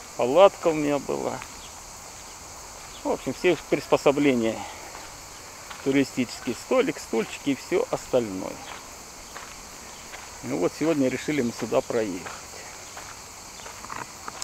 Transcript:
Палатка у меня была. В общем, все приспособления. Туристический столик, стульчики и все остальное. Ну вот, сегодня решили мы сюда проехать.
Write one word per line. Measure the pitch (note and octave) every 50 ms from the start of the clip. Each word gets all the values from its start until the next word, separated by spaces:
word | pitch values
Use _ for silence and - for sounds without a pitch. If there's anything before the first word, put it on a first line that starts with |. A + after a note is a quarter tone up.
| - - -
Палатка | - - B2 C3+ E3 G3 G3 - - - F3
у | D#3
меня | D#3 D3 D3 D3 C#3
была. | - - D3 C#3 C3 A#2+ A#2+ C3 - - - - - - - - - - - - - - - - - - - - - - - - - - - - - - - - -
В | D4
общем, | A#3 - - C#3 B2+
все | - - F3+ E3+ - - -
приспособления. | - D3+ - - - C#3 - D3+ C#3 C#3+ C#3+ C#3+ C3 A#2+ A2+ A2+ G#2+ G#2+ - - - - - - - - - - - - - - - - - - - - - - - - -
Туристический | C#3 C3+ C#3 C#3 - - - B2+ - - - - - A#2 - -
столик, | - B3 C4 A#3+ - - -
стульчики | - - - A3+ G#3+ - - - - C#3
и | C#3
все | - - - E3+ F#3 - -
остальное. | - C#3 - - - B2+ A#2+ G#2+ F#2 F#2 F#2 - - - - - - - - - - - - - - - - - - - - - - - - - - - - - - - - - - - - - - - -
Ну | B2 C3 D#3
вот, | F3 E3 - -
сегодня | D3 D#3 E3 D3 C3+ B2+
решили | B2+ B2 - - D#3 C#3+
мы | B2 A#2+ A2+ -
сюда | - G#2+ - C3+
проехать. | C3 - B2+ A#2+ A2 G#2+ F2 F#2+ - - - - - - - - - - - - - - - - - - - - - - - - - - - - - - - - - - - - - - - - - - - -